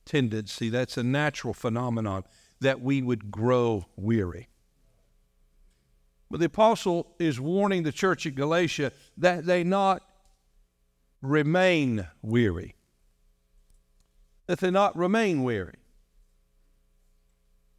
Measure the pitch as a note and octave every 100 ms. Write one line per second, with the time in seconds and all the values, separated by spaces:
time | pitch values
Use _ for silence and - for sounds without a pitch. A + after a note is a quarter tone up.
0 | - D3+ B2 A2 G#2 - A#2 A#2+ B2+ -
1 | B2 C#3 D3 - B2 G2+ B2 A#2 B2 A2+
2 | G#2+ F#2+ - _ _ - C3 C3 B2+ C#3
3 | B2 A#2+ G2+ G2 A#2 B2+ A#2+ G#2+ F2 -
4 | G2+ A2+ F2+ E2+ - _ _ _ _ _
5 | _ _ _ _ _ _ _ _ _ _
6 | _ _ - D3+ E3 - A3 A3+ F#3+ E3+
7 | - - E3 B2 C#3+ F#3+ G3+ F#3 D#3 -
8 | F#3+ E3 D#3+ B2+ C#3+ E3+ E3+ - C3+ -
9 | _ - F3 F3 D#3+ F3+ F3 G3 G3 F3+
10 | - _ _ _ _ _ _ _ _ _
11 | _ _ C3+ D3+ D3 F3+ F#3 E3+ C3+ A2
12 | F2+ _ G#2+ A#2 A2 E2+ - - _ _
13 | _ _ _ _ _ _ _ _ _ _
14 | _ _ _ _ - F3+ F#3 F#3 G3+ D#3
15 | F3+ A3 G#3+ D#3 B2+ G#2+ F2 - _ _
16 | _ _ _ _ _ _ _ _ _ _
17 | _ _ _ _ _ _ _